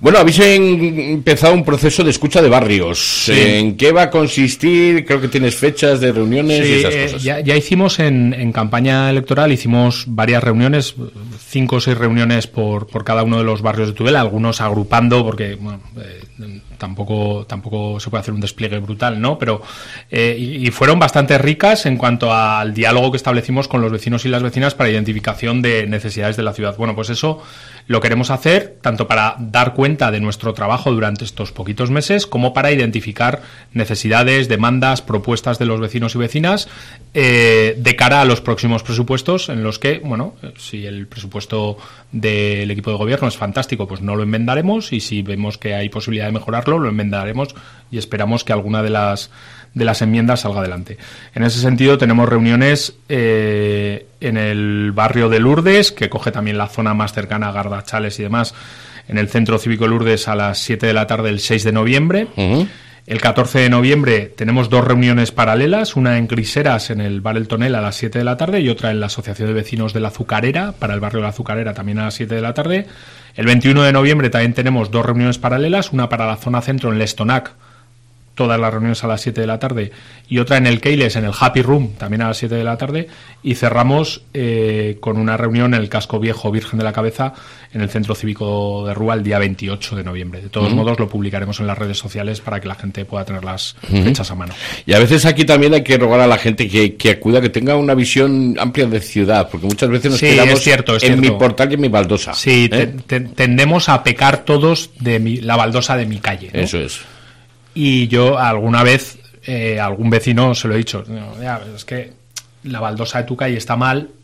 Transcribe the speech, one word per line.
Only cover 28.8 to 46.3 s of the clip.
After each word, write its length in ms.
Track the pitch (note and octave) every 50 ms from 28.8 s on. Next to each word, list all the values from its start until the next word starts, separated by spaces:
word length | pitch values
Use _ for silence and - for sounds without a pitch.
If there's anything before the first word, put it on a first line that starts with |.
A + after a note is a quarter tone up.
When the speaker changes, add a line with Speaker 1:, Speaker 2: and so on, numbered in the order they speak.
Speaker 2:
tanto 260 | - C3 A2+ A2 - -
para 120 | A2+ A2 G#2+ A2 - -
dar 360 | A#2+ A2+ G#2 B2 B2 B2 B2
cuenta 360 | - C3+ C#3 D#3 C#3+ C#3 A#2+
de 100 | G#2+ G#2+
nuestro 340 | G#2+ G#2+ G2+ - - A#2 G#2+
trabajo 380 | - G#2+ G2+ A2+ B2+ - C#3 B2
durante 320 | A2 A2 G#2 G#2 G#2 A#2+
estos 260 | G#2 - - G#2+ - -
poquitos 380 | - F#2+ G2 G#2 G#2+ B2 B2
meses, 360 | C3 D3 D3 - G3 G#3 G3+
como 280 | - - A#2+ B2 B2+ B2
para 160 | - C3+ C#3+
identificar 720 | D3+ C#3 B2 A#2 G#2+ A2+ - - G2+ - A#2 A#2+ B2 - - - - - - - -
necesidades, 760 | A#2+ A2 - A2+ G#2 - A2 A2 A2+ B2 B2+ C3 C3+ C3 A#2+
demandas, 540 | A#2 G2+ A2 A#2+ B2 B2+ B2+ C3 C3+ - -
propuestas 560 | - G#2+ G#2 G2 A#2+ A#2+ A2 - C3 A#2+ -
de 80 | B2
los 140 | A#2 A2+ A2
vecinos 340 | A2+ G#2 - A#2+ A#2 A#2 -
y 40 | A#2+
vecinas, 500 | A#2+ A#2 - D3+ D#3 F3 G3 G#3 - - - - - - - - - - -
eh, 600 | D3+ C#3 B2+ B2 A#2+ A#2 A#2 A2+ A2 A2 A2 A2
de 200 | A#2+ A#2+ B2+ A#2+
cara 240 | A#2+ B2+ B2 C#3 C#3+
a 40 | C#3
los 160 | C3 A#2+ A2
próximos 420 | - - A#2 - - A#2+ A#2 A2+ A2
presupuestos, 640 | - A#2+ A2+ B2 A#2 C3+ B2+ - - F3+ F#3 F3+ -
en 140 | C#3+ A2+ A2
los 140 | A2 G#2 -
que, 200 | - C#3 D3 E3
bueno, 380 | - D3 A#2+ A2 B2+ G3 - - -
eh, 100 | - -
si 300 | - - - - G#2 G2+
el 200 | G2+ G2+ G2+ G2+ G2+
presupuesto 680 | - A#2 G2 G2 - G#2 G2+ - - A2 G#2+ G#2 G#2 G#2 - - - - - - -
del 580 | A2+ G#2 G#2+ G#2+ G#2 G#2 G#2 G#2 G2+ G2+ G2+
equipo 200 | G#2 G2+ G2+ -
de 60 | G#2+
gobierno 320 | G2+ G#2+ G#2+ C3 C3+ - B2
es 80 | -
fantástico, 500 | - A2 G2+ G2+ C#3 C3 - C#3 A2+ G#2 F#2+
pues 120 | G2 F#2
no 140 | F#2+ G2+ G2+
lo 60 | G#2 G#2+
enmendaremos, 680 | G#2 A2 A2+ A#2 A#2+ B2+ D3 E3 F#3 G#3 A3+ G#3+ - -
y 80 | A2+
si 220 | G#2 - G#2+ G#2 G2
vemos 360 | F#2+ G2+ G2 G2+ G#2 G2+ -
que 160 | - G#2+ G2+
hay 140 | G2+ G2+ G2+
posibilidad 380 | - G#2+ G#2+ - A2+ G#2+ G#2+
de 60 | G#2+